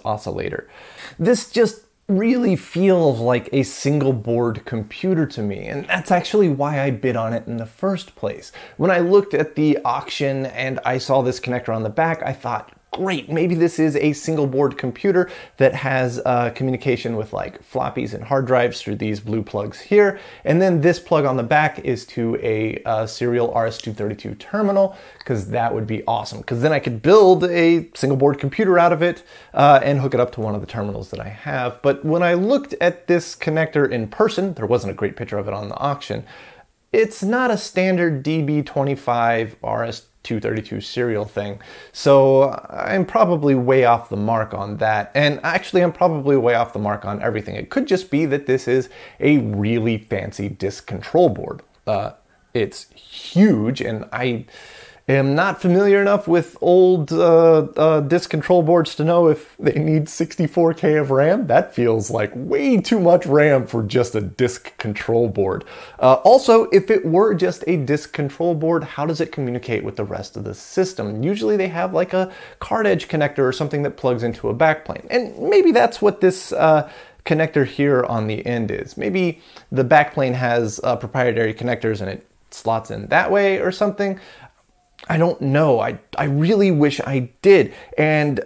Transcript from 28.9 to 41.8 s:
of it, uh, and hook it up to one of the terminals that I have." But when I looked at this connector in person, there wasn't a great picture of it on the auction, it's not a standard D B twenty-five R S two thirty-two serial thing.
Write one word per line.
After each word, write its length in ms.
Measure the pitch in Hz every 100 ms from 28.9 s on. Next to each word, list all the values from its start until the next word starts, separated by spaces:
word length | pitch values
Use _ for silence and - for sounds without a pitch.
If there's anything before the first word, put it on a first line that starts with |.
of 100 | 156
it, 180 | 175 165 - - -
uh, 280 | - 143 139
and 160 | 143 143
hook 160 | 131 120
it 40 |
up 100 | 123
to 100 | -
one 140 | 110 104
of 60 |
the 60 | 98
terminals 440 | 117 104 107 98
that 80 | 101
I 100 | 104
have." 500 | 107 147 135 120 -
But 200 | 139 139
when 200 | 151 170
I 100 | 175
looked 400 | 175 208 277 - -
at 260 | 175 180 -
this 280 | 175 - -
connector 520 | 165 156 156 147 139
in 200 | 123 110
person, 460 | - 226 196 190
there 120 | 156 107
wasn't 260 | 120 98
a 40 | -
great 220 | 101 -
picture 200 | 107 104
of 100 | 104
it 60 |
on 160 | 101 101
the 80 | -
auction, 460 | 139 139 - 120 - - - - _ _ _
it's 300 | 214 220 -
not 300 | 196 247 247
a 60 | 208
standard 640 | - 185 185 180 170 139
D 180 | 151 160
B 220 | 147 147
twenty-five 960 | 143 - 139 135 - 120 117 113 113 -
R 220 | 113 113
S 200 | 117 117 - _
two 160 | - 113
thirty-two 400 | 110 110 107 107
serial 420 | - 123 120 104
thing. 340 | 98 104 101 101 - -